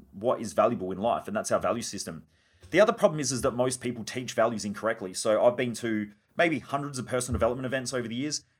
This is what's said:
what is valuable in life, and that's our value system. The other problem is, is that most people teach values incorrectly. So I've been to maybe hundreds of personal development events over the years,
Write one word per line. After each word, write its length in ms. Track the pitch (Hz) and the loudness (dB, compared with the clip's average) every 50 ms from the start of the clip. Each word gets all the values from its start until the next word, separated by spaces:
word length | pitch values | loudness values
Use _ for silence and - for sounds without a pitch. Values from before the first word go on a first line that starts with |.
| - _ | -20 _
what 280 | - 98 104 123 - - | -14 -2 0 0 0 0
is 140 | 117 101 - | -4 -2 2
valuable 380 | - 107 117 120 98 92 92 | 4 4 4 2 0 -4 -4
in 60 | 95 90 | -4 -2
life, 300 | 101 117 98 78 - - | 0 0 0 0 -2 -4
and 80 | 101 | -4
that's 160 | 107 92 - | -4 0 0
our 80 | 113 92 | 0 2
value 220 | 82 90 104 120 | 2 0 0 0
system. 400 | 107 - - 98 - 101 82 76 - _ _ _ _ _ _ _ - - | -4 -8 -8 -8 -8 -8 -10 -12 -14 _ _ _ _ _ _ _ -12 0
The 100 | - 175 | 4 6
other 140 | 214 214 - | 6 6 4
problem 260 | - 196 190 160 156 | 4 2 2 2 2
is, 120 | 139 120 | -2 -2
is 100 | 135 117 | -2 0
that 80 | 107 135 | 0 0
most 320 | 110 120 127 127 127 - | 2 2 0 0 0 -2
people 200 | - 127 110 113 | -4 -6 -6 -4
teach 300 | 101 - - 131 127 123 | -8 -8 -8 -8 -8 -2
values 320 | - 120 110 120 117 104 98 | 2 2 2 2 2 -2 -4
incorrectly. 480 | 104 101 - - 110 113 - 101 92 | -6 -6 -2 -2 -2 -2 -2 -6 -8
So 320 | 92 - - 113 107 101 104 | -6 -2 2 2 4 6 6
I've 140 | 123 - - | 6 4 4
been 160 | 127 123 110 | -2 -2 -4
to 340 | - - 117 110 107 104 104 - _ _ _ _ - | -4 -2 -2 0 0 -2 -4 -8 _ _ _ _ 2
maybe 200 | 170 170 156 120 | 2 2 2 -2
hundreds 400 | - - - 139 143 143 139 127 | -4 -4 -6 -4 -4 -4 -6 -8
of 80 | 107 | -6
personal 320 | 98 127 123 123 - 123 95 | -2 -2 -2 -2 -2 0 2
development 280 | 113 117 123 135 131 | 2 2 0 -2 -4
events 260 | 123 127 131 123 123 | -4 -4 -4 -4 -4
over 160 | 135 127 117 110 | -4 -4 -4 -4
the 60 | 113 | -4
years, 280 | 123 139 151 147 - - _ _ _ | -4 -4 -4 -6 -8 -10 _ _ _